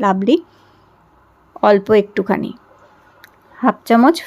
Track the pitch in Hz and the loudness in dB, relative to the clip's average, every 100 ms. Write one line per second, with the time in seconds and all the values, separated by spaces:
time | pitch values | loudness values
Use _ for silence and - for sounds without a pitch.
0 | 208 190 202 330 - _ _ _ _ _ | 0 0 0 0 -2 _ _ _ _ _
1 | _ _ _ _ _ - 208 202 196 214 | _ _ _ _ _ -4 0 0 2 0
2 | 202 - 190 190 - - _ _ _ _ | 0 -6 -4 -4 -6 -14 _ _ _ _
3 | _ _ - _ _ - 247 - - 233 | _ _ -20 _ _ -6 -4 -4 0 2
4 | 262 339 | 2 0